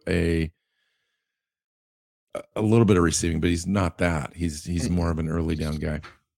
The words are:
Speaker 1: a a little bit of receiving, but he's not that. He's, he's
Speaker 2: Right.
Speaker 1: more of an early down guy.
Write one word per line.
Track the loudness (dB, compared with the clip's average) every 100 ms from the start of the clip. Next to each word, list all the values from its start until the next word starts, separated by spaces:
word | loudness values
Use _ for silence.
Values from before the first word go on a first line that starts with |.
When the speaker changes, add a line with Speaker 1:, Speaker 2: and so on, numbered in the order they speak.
| -2
Speaker 1:
a | 0 2 0 -2 -6 _ _ _ _ _ _ _ _ _ _ _ _ _ _ _ _ _ -14 -10 -4
a |
little | 2 4 6
bit | 6
of |
receiving, | 4 2 -2 0
but | 0
he's | 0 0
not | 0 0 0
that. | 0 0 -4 -6
He's, | -6 -6
he's | -6 -4
Speaker 2:
Right. | -2
Speaker 1:
more | 0 0
of | -2
an | -2
early | -2 -2 -2
down | -4 -4
guy. | -6 -6 -10 -20 _